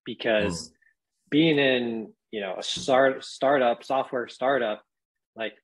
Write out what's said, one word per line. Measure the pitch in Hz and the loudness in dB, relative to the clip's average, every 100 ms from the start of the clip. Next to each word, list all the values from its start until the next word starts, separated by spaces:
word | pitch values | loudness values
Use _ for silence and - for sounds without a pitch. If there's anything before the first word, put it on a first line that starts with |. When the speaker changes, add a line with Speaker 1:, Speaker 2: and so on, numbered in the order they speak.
Speaker 1:
because | - 113 120 107 104 87 - | -14 -6 0 2 0 -4 -10
Speaker 2:
Mm. | _ _ _ _ _ _ | _ _ _ _ _ _
Speaker 1:
being | 143 165 147 | 2 4 4
in, | 139 127 120 113 110 - _ | 2 2 0 -6 -8 -16 _
you | 110 | -8
know, | 98 92 | -6 -6
a | |
start, | - - - 131 135 131 | -8 -6 2 4 4 2
startup, | - - 135 143 123 117 | -8 -2 0 2 2 0
software | - 135 127 131 117 | -2 -4 -4 -6 -8
startup, | - 127 139 113 110 _ _ _ _ _ - | -4 -2 0 -2 -6 _ _ _ _ _ -10
like, | 110 - | -10 -10